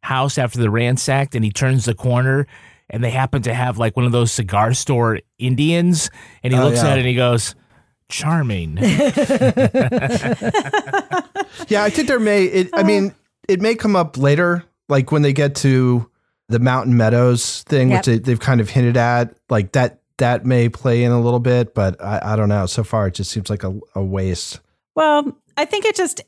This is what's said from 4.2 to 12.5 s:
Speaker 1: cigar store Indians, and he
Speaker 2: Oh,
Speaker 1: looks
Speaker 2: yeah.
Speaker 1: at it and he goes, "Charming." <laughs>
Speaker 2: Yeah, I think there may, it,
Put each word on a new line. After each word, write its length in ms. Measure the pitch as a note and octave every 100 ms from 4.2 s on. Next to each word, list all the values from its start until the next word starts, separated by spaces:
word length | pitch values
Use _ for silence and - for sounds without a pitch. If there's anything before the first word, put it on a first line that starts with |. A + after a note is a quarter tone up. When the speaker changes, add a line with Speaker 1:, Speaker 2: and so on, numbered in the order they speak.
| A#2
Speaker 1:
cigar 420 | - G2+ G2+ A2
store 460 | B2 - B2+ A#2 G#2+ - _
Indians, 720 | B2+ B2+ D3 E3+ F3 E3 - - - -
and 100 | B2+
he 60 | B2+
Speaker 2:
Oh, 60 |
Speaker 1:
looks 180 | B2+ A#2+
Speaker 2:
yeah. 60 | A#2
Speaker 1:
at 60 | C3+
it 20 |
and 60 | B2+
he 60 |
goes, 400 | B2 B2 A#2+ - - _ _ _ _ _
"Charming." 680 | - D3 E3 C3+ G2 E2 D#2+
<laughs> 60 | A#3+ D3+ C#4+ - C4+ C4+ C4 - C4+ C4 F3+ A#3+ - A#3 - A#3 A#3 G#4 - G#4 - G4 - F#4 F4+ F#4+ G4+ - E4
Speaker 2:
Yeah, 160 | G#3+
I 60 | G#3
think 180 | G#3 C4+
there 100 | B3+
may, 260 | G#3+ G#3
it, 260 | F#3